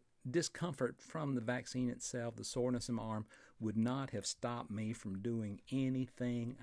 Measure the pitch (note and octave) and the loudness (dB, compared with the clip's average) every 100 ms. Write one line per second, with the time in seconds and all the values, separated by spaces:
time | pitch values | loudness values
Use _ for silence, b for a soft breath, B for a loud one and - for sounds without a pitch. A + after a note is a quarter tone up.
0 | _ _ B2+ D#3 D#3+ - E3+ C#3+ B2 - | _ _ -2 0 0 0 -4 0 0 -2
1 | - D#3+ C#3+ B2+ A2+ B2 B2 B2+ B2 A#2+ | -8 -2 0 0 2 -2 0 0 0 0
2 | - B2+ A#2 A2 G#2+ B2+ B2 B2 - A2+ | -4 -2 -4 -4 -4 2 2 2 0 -2
3 | A2 G#2+ A2 B B B A2 G#2 A#2 C3+ | 0 -2 -4 B B B 0 4 4 4
4 | C3 A2 - - A#2+ A#2+ - G#2+ G#2+ A2 | -2 -2 -2 -2 -2 -2 -2 -2 -2 -2
5 | G#2+ F#2+ A#2 A#2 G#2+ G2+ - C3 C3 C3 | -4 -2 0 0 0 -4 -2 2 4 2
6 | B2+ - B2 A#2+ A#2 C3 | 0 0 0 0 -2 -4